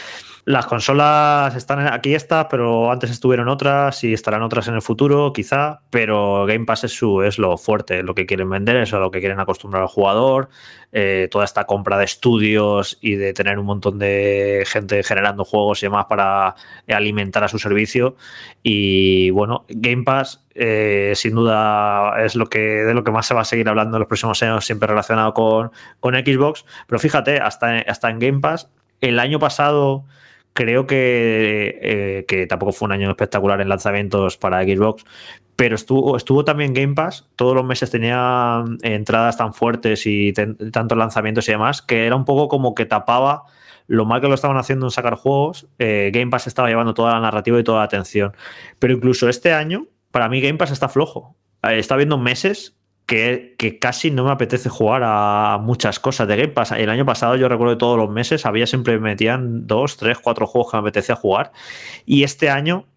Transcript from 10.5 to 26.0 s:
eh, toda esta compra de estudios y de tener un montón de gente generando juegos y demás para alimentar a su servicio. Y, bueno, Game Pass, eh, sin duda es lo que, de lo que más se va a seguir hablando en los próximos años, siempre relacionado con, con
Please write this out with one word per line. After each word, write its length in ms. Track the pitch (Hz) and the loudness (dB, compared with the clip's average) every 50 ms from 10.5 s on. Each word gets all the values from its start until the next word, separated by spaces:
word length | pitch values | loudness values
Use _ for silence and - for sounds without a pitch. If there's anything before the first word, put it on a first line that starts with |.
| _ - - - - - - _ | _ -20 -20 -20 -20 -20 -20 _
eh, 340 | - 107 101 98 95 95 92 90 | -2 0 0 2 2 0 -2 0
toda 120 | - 104 101 | 0 0 0
esta 200 | - - 107 101 | 0 0 -2 -2
compra 340 | - 101 101 98 98 101 101 | 0 -2 -2 0 0 0 2
de 60 | 98 | 0
estudios 920 | - - - - 123 117 110 107 107 107 107 104 104 104 101 98 - - - | 0 -2 0 2 2 4 4 2 2 2 2 2 2 2 0 -2 -4 -8 -6
y 160 | - 113 101 | -4 -2 -2
de 160 | 98 98 98 | -2 -2 -4
tener 260 | 95 - 95 101 101 101 | -2 -2 -2 -2 -2 -2
un 80 | 101 | -2
montón 320 | 101 101 98 95 101 98 101 | -4 -4 -2 -2 -4 -2 0
de 640 | 101 101 101 101 101 101 101 101 101 101 101 98 98 - | -2 0 0 2 2 2 0 0 0 0 0 -2 -2 -2
gente 340 | - 110 104 95 104 101 | -4 -6 -4 -2 -2 -2
generando 420 | 95 - 107 98 101 104 101 101 95 | -2 0 0 0 0 0 0 -2 -4
juegos 380 | - - 104 101 104 101 - | -2 0 2 2 2 0 0
y 40 | 101 | -2
demás 200 | 98 104 101 101 - | -2 -2 -2 -2 0
para 460 | 107 101 98 98 98 98 95 92 - - - - - - _ | 0 0 2 2 2 2 0 0 -2 -6 -14 -20 -20 -18 _
alimentar 560 | - 110 104 104 107 104 104 101 98 - 110 | -2 -2 0 0 0 -2 -2 -4 -2 0 0
a 60 | 104 101 | 0 0
su 100 | - 104 | -2 -4
servicio. 560 | - 104 101 104 107 - - 123 123 131 - - - - - - - - - _ | -2 0 2 2 0 0 0 0 0 0 -2 -8 -16 -20 -20 -20 -20 -20 -20 _
Y, 680 | - 117 104 104 101 98 95 95 95 95 95 92 92 92 | -2 0 0 2 2 2 4 4 6 6 4 4 4 4
bueno, 340 | 92 101 104 110 120 - - - | 2 2 0 0 -2 -6 -6 -10
Game 360 | 113 110 117 120 120 127 117 | -8 -4 -2 0 0 0 0
Pass, 420 | 135 131 139 131 - - - _ _ _ | 0 0 0 -2 -4 -10 -16 _ _ _
eh, 560 | - 120 113 110 107 107 104 101 101 98 101 101 | -2 -2 0 0 0 2 2 0 0 0 0 -2
sin 180 | - - 110 110 | -2 -2 0 0
duda 920 | 117 117 113 110 107 110 107 107 107 104 104 101 101 104 104 107 113 113 | 2 2 2 2 2 2 2 2 2 0 0 2 2 0 0 0 0 0
es 120 | 110 - | 0 0
lo 100 | 117 110 | -2 -2
que, 140 | - - 110 | 0 0 0
de 340 | 107 107 110 107 107 113 117 | 0 0 0 0 0 0 0
lo 80 | 120 | 0
que 80 | 107 117 | 0 0
más 160 | 110 113 - | -2 -2 0
se 80 | - 131 | 0 0
va 60 | 117 | 0
a 40 | 107 | 0
seguir 240 | - 120 113 110 110 | 0 0 0 0 2
hablando 280 | 107 110 110 113 113 | 2 0 0 0 -2
en 60 | 110 | -2
los 60 | 104 - | -2 -2
próximos 320 | 110 - - 113 104 - 117 | -2 -2 -2 -2 -2 0 0
años, 200 | 113 113 104 - | 0 0 -2 -2
siempre 220 | - 110 104 110 | -4 -2 -2 0
relacionado 480 | 107 107 107 101 - 113 110 110 110 - | 0 0 0 0 0 0 0 0 0 2
con, 380 | 113 113 110 110 110 117 117 - - - - - | 2 2 2 2 2 0 -2 -8 -16 -20 -20 -12
con 160 | _ | _